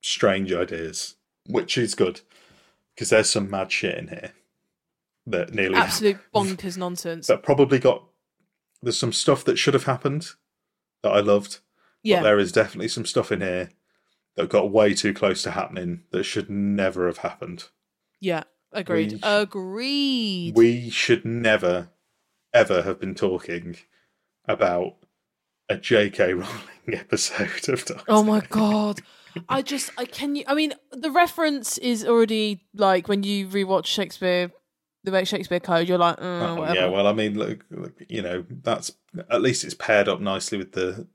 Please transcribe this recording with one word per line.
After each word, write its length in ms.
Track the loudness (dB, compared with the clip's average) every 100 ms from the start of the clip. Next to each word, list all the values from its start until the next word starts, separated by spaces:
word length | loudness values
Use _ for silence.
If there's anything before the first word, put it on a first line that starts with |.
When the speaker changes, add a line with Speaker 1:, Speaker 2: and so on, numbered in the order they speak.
Speaker 1:
strange 500 | -6 0 2 2 -2
ideas, 640 | -2 -2 -6 -8 -8 -12 -14 _ _ -6
which 300 | -4 -2 -2
is 180 | -2 0
good 240 | -2 -2 _ _ _ _ _ _ _ -10
'cause 120 | 2
there's 200 | 4 4
some 200 | 0 -2
mad 220 | -4 -4
shit 260 | -2 -4 -6
in 120 | -10
here 240 | -14 -16 _ _ _ _ _ _ _ _ _ -6
that 280 | -4 -4
nearly 220 | -2 2 2
Speaker 2:
Absolute 400 | 2 2 0 0 _
Speaker 1:
happened. 240 | -2 -2 -4
Speaker 2:
bonkers 180 | -8 -8
nonsense. 500 | -8 -6 -8 -8 -2
Speaker 1:
That 140 | -2
probably 380 | 2 4 6 6
got, 240 | 4 2 _ _ _ _ _ _ _ _
there's 140 | -6 -2
some 160 | -2
stuff 320 | 0 2 2 2
that 120 | 0
should 160 | 2
have 120 | 2 0
happened 460 | -2 -2 -4 -8 -18 _ _ _ _ _ _
that 100 | 2
I 80 | 2
loved, 380 | 4 2 2 -16 _ _ _ _
Speaker 2:
Yeah. 140 | 0 4
Speaker 1:
but 40 |
there 160 | 6 4
is 120 | 4
definitely 380 | 2 2 -2 -6
some 160 | -6 -2
stuff 260 | -2 -2
in 80 | -2
here 300 | -2 -4 -6 _ _ _ _ _ _ -6
that 120 | 2
got 240 | 2 4
way 220 | 4 4
too 200 | 4 -2
close 280 | 0 -2 -2
to 80 | -4
happening 520 | -6 -6 -6 -8 -8 _
that 120 | -6
should 260 | -4 -6 -6
never 580 | -2 -2 0 -2 0 -2
have 100 | -2
happened. 480 | -8 -8 -14 -14 -18 _ _ _ _ _
Speaker 2:
Yeah, 220 | -6 -6 -8 _ _
agreed. 420 | -12 -4 -2 -2
Speaker 1:
We 40 | -2
sh- 40 |
Speaker 2:
Agreed. 1300 | 0 0 0 -6 -10 -8 -4 -2 0 0 -2 -2 0 6
Speaker 1:
we 340 | 6 4 -4
should 340 | -4 0 0 0
never, 640 | -2 2 2 2 0 -4 _ _ _ _ _ _
ever 300 | 4 4 2
have 180 | 0 -4
been 140 | -6 -2
talking 600 | -2 -2 -6 -10 -10 -16 _ _ _ _ _ _ -6
about 500 | 0 2 0 -4 -8 _ _ _ _ _ _ _
a 80 | -6
J 340 | 2 2 2
K 240 | 2 0
<laughs> 20 | 0
Rowling 120 | -4 -12 -16 -16 -8
episode 760 | -8 -4 -2 -2 -4 -6 -4 -4
of 160 | -4 -4
Doctor 180 | -12 2
Speaker 2:
Oh 160 | 4
my 160 | 4 2
Speaker 1:
Who. 80 | 0
Speaker 2:
God. 540 | 0 2 0 -2 -6 -12 _ -16 -16 -4
I 120 | -4
just, 280 | -2 -6 -8 -8
I 80 | -10
can, 300 | -6 -6 -4
you, 80 | -2
I 60 | 0
mean, 180 | 0 -2 _
the 200 | -4 0
reference 680 | 4 2 2 0 0 -6 -4
is 260 | -2 0 4
already, 560 | 4 4 2 0 -4 _
like, 360 | 2 4 4 2
when 140 | -2
you 220 | 0 -2 0
rewatch 400 | -2 0 0 0
Shakespeare, 640 | -4 -4 -2 0 0 0 _ _ _ _ _
the 220 | -2 0 0
Shakespeare 340 | -2 -2 -4
Code, 300 | 2 0 2
you're 80 | 4
like, 200 | 4 2
"Mm, 40 | -6 -4 -4
Speaker 1:
Oh, 60 | -4
Speaker 2:
whatever." 240 | 0 2
Speaker 1:
yeah, 60 | 2
well, 200 | 4 2
I 60 |
mean, 240 | 4 0 -2
look, 280 | -4 -6 _
look, 220 | -14 -14 _ -12
you 140 | -8
know, 240 | -6 -8 -8
that's, 440 | -8 -4 -4 -6 -16 _ -16 -2
at 120 | 0
least 240 | 2 0 -6
it's 80 |
paired 340 | -10 2 4 4
up 140 | 0
nicely 360 | -2 -4 -4 -8
with 140 | -6
the 340 | -4 -4 -4 -14